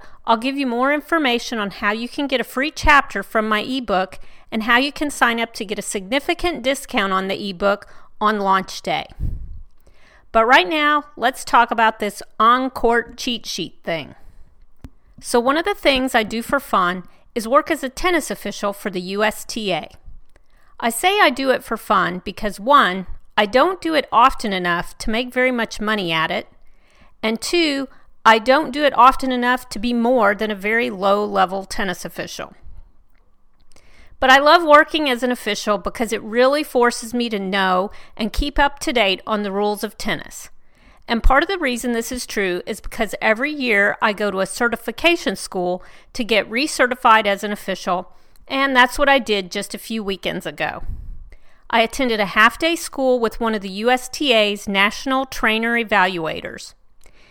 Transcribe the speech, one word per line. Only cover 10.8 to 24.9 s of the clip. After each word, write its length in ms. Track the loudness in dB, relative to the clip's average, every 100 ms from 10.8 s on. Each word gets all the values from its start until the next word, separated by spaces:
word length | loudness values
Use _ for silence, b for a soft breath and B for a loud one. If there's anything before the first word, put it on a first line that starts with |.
| 2 0 -2 -4
let's 280 | -4 -4
talk 280 | 2 4 4
about 260 | 4 2 2
this 240 | -6 -6 -14 2
on-court 800 | 4 4 0 -2 2 2 -2 -8
cheat 260 | -6 -6
sheet 360 | -8 -8 -10 -10
thing. 320 | -8 -8 -8 -18 -20 -20 -20 -20 -20 -20 -20 -20 _ -16
So 200 | -2 0
one 160 | 2 0
of 80 |
the 100 | -2
things 400 | 0 2 2 2
I 80 | 0
do 200 | 0 -4
for 180 | -2 -4
fun 420 | 0 0 0 -2 b b b
is 140 | -8 2
work 240 | 2 2
as 100 | -2
a 60 | -4
tennis 420 | -2 0 0 0
official 420 | -6 -8 -6 -6
for 160 | -4 -6
the 120 | -6
U 240 | -6 0
S 200 | 0 -2
T 280 | -8 -6 -4
A. 180 | -4 -6 -16 -18 -18 -18 -20 -20 -20 -20 -6
I 120 | -4
say 280 | 0 0 4
I 100 | 4
do 200 | 4 0
it 140 | 0
for 120 | -2 -8
fun 460 | 0 0 0 -4
because 360 | -10 -6 -8 -4
one, 480 | 4 6 4 0 -6 -10 -4 -2
I 100 | 2
don't 340 | 4 2 2
do 140 | -2
it 120 | -2 2
often 400 | 4 4 4 -2
enough 460 | -2 0 -2 -4